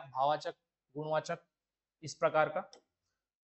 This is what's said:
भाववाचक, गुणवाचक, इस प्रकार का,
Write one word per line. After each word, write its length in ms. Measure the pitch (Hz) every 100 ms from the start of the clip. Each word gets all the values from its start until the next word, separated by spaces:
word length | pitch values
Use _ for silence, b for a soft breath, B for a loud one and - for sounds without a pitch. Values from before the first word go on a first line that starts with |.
| 147
भाववाचक, 460 | 127 139 151 170 - _ _ _
गुणवाचक, 440 | 143 156 156 - 170 - _ _ _ _ _
इस 120 | 151
प्रकार 340 | - 165 156 151
का, 220 | 180 196 - _ _ _ _ _ _